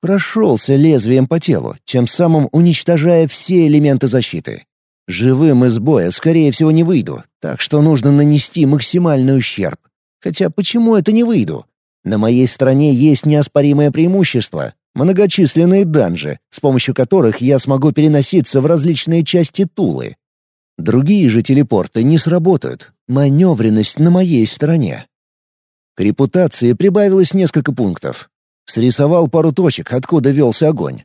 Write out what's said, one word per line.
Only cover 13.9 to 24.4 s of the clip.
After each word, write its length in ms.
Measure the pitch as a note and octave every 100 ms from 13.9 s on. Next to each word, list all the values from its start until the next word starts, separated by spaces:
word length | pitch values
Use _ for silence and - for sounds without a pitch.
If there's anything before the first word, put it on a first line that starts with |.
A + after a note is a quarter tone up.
преимущество — 840 | C#3+ E3 F#3+ F3 B2 G#2+ D#2+ C2 - _
многочисленные 920 | - D#3 F#3+ G3+ - D#3+ - E3+ F#3+ F#3+
данжи, 540 | D#3 G2 F2 C#2+ C#2 _
с 100 | -
помощью 340 | D3 C3 -
которых 460 | - C3 F#3+ A#2 G#2+
я 180 | B2 C#3
смогу 360 | C3 C3+ D3
переноситься 680 | D3 D3+ D3+ C3+ F#3 C3+ C#3
в 60 | C3+
различные 580 | E3+ D3 D#3 - E3
части 400 | D#3 F3 E3 -
Тулы. 540 | G3 - E3 C#2 A#1 - _ _ _ _ _ _
Другие 520 | E2 A#2+ C#3 G#3 D3
же 140 | G#2+
телепорты 600 | - C#3 C3+ G#2+ F2+ -
не 140 | A#2+ D#3+
сработают, 760 | D#3 F3 E3+ F3 - - - _ _
маневренность 920 | B2+ C#3+ C#3 F#3 C3+ A2+ G#2+ G#2 -
на 120 | D#3+
моей 340 | F3+ F#3 D3